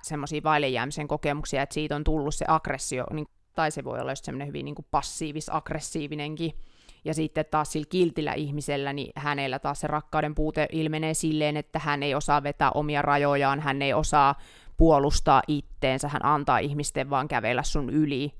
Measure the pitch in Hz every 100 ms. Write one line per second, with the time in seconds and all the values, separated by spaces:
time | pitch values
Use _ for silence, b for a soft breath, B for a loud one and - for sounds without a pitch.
0 | - 151 - 151 151 151 139 123 127 156
1 | 147 151 151 143 - 139 139 - 151 147
2 | 151 156 143 - - 156 - 139 - 127
3 | - 151 147 _ _ - 156 151 131 120
4 | 127 135 - 131 143 143 139 147 - 147
5 | - - 160 151 - 160 - 156 - -
6 | 147 151 147 156 165 - b b b b
7 | 151 156 156 - 151 156 151 156 147 160
8 | 170 - 151 - 147 147 143 143 139 143
9 | - - 147 143 139 131 143 143 151 151
10 | - 156 151 151 156 156 151 160 156 156
11 | 156 156 160 156 147 151 - 160 147 147
12 | 143 135 - 143 143 - 139 - 147 143
13 | 143 143 143 143 135 143 151 135 139 120
14 | 151 151 139 143 B B B - 165 147
15 | 143 - - 135 - 147 - - 135 131
16 | 147 147 - 151 151 123 139 147 143 147
17 | 135 139 139 131 110 123 131 151 127 143
18 | 151 135 143